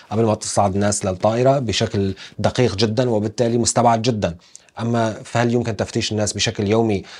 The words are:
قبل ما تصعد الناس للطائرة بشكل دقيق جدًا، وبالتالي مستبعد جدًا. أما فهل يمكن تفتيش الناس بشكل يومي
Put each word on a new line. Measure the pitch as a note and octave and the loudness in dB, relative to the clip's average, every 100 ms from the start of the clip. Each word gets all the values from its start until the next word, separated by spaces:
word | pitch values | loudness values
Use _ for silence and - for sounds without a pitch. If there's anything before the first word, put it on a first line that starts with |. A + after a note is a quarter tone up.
| - | -6
قبل | G#2 A2+ | 0 2
ما | G#2+ | 0
تصعد | - - G2+ | -2 0 2
الناس | G2+ G#2 G2+ G2 | 2 0 0 -4
للطائرة | F2+ G#2+ A2+ B2+ C#3 | 0 0 2 2 2
بشكل | A2+ - A2 G#2 G2 F#2 - - | 0 -2 -2 0 -2 -4 -12 -2
دقيق | G#2 - A#2+ F#2+ | -2 2 0 2
جدًا، | A2+ A2 B2+ | -2 0 0
وبالتالي | G#2+ G#2+ - A#2 A#2+ | 0 -2 -2 0 0
مستبعد | A#2 B2+ A#2 A#2 | 0 2 4 2
جدًا. | A#2 G#2+ F#2+ E2+ _ - _ - | 0 -2 -2 -6 _ -20 _ -8
أما | A#2 A#2 A2+ | -4 -2 -2
فهل | G2+ - A#2+ A#2+ | -4 -4 0 2
يمكن | A#2+ A#2 G#2 | 2 0 -4
تفتيش | G#2 A#2 A2 | -4 -2 -2
الناس | G#2+ G#2 | -2 -2
بشكل | G#2 A2+ G#2 G2+ | -2 -4 -2 2
يومي | A2 A2+ G2 - - | 2 2 0 -4 -18